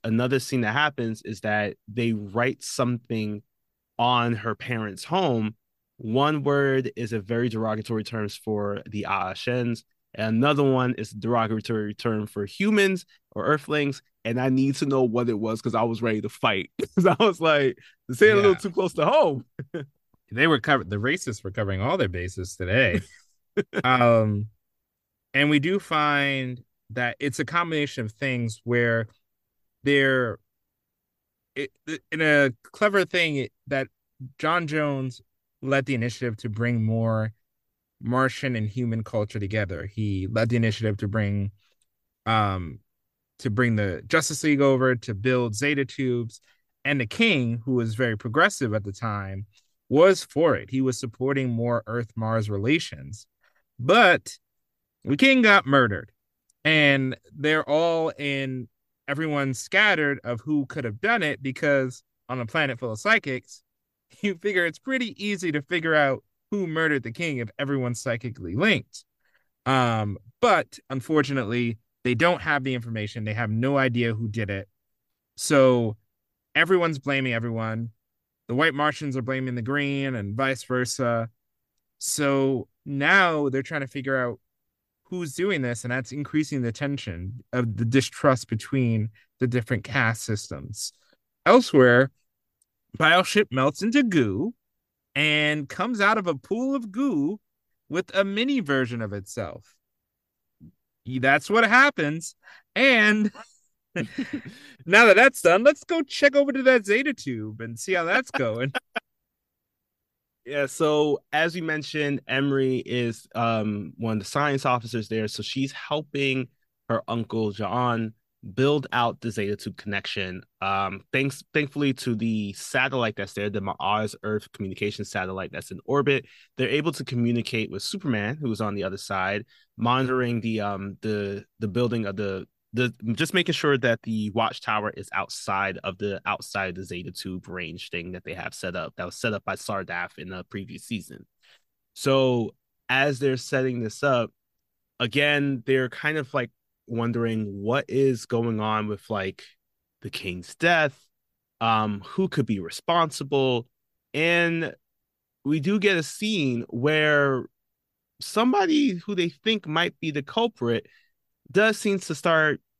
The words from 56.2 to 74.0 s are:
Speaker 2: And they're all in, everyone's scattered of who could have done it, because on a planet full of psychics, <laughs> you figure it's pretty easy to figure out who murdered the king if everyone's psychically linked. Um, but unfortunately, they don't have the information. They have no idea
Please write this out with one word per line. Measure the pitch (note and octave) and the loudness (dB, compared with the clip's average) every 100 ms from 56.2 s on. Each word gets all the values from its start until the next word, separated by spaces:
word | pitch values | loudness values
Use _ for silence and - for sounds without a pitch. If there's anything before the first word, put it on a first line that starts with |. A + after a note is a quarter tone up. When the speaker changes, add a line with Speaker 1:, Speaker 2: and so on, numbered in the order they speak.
| _ _ _ _ | _ _ _ _
Speaker 2:
And | D3+ D#3 D3 C#3 C3 B2+ _ | 2 4 4 4 0 -6 _
they're | D3 D3 D#3 - | -4 0 0 0
all | D3+ E3+ E3 D#3+ - | 2 2 0 -2 -4
in, | C#3+ C#3 C3+ B2+ A#2 _ _ _ - | -4 -4 -4 -6 -10 _ _ _ -8
everyone's | C#3+ D#3+ C#3+ C3+ B2+ | -4 -2 0 -2 -4
scattered | - F#3+ G#3+ F3 D3 C#3 | -2 2 4 4 2 -2
of | A#2+ A#2 | -4 -6
who | D3+ D3+ C#3 | -2 -2 -2
could | D#3 | -4
have | A#2+ G#2+ | -6 -2
done | G#3 A#3 | 0 0
it, | D#3 - | 0 -4
because | C3+ B2+ D3+ C#3 C3 - _ _ - | -6 -2 2 2 0 -6 _ _ -10
on | B2+ | -8
a | A2+ | -4
planet | E3 C#3+ A#2 | -2 -2 -2
full | B2 | -6
of | A2 | -4
psychics, | G#3 A3 C#3+ B2+ - - _ _ _ | 0 0 0 -6 -8 -20 _ _ _
<laughs> | _ _ _ | _ _ _
you | G3+ E3+ | -4 -2
figure | G#3 F#3 E3+ | -2 0 0
it's | D#3 | -2
pretty | - C4 A#3 C#3+ | -4 -4 -4 -6
easy | G3+ G3 F3 | -4 -2 -2
to | D3 | -4
figure | - F3 D#3+ | -2 -2 2
out | D#3 C#3 B2 - _ _ | 4 2 0 -6 _ _
who | G3+ F3 | -4 -2
murdered | D#3+ D#3+ C#3+ | 0 0 0
the | A#2 | -2
king | A#2 E3+ C3 | -6 -4 -4
if | A2+ - | -6 -6
everyone's | C#3 C#3 B2 A#2+ | -4 -2 -2 -4
psychically | C3+ A#2 B2 - E2+ | -4 -4 -6 -10 -6
linked. | G#2+ G#3 D#3+ - - - _ _ _ _ _ C3 | 0 2 2 -2 -16 -20 _ _ _ _ _ 0
Um, | C3 B2 A2 G#2 G2 - _ | 2 2 2 -2 -6 -12 _
but | A#3+ F3 - - - | 4 4 2 -8 -8
unfortunately, | C3+ - D#3 C3+ C#3 G#2 A#2+ A#2 A2 _ _ | -8 0 2 2 0 -2 0 -2 -4 _ _
they | B2 | -2
don't | B2 E3+ F3+ | 2 4 2
have | D#3+ D3 | 0 -2
the | C3 | 0
information. | B2+ A#2 A2+ G#2 A#2 | -4 -6 -6 -6 -6
They | G#2+ | -6
have | G#2+ A#2 | -4 -2
no | A2 B2+ C#3 | 0 2 2
idea | C3 A#2+ | 2 2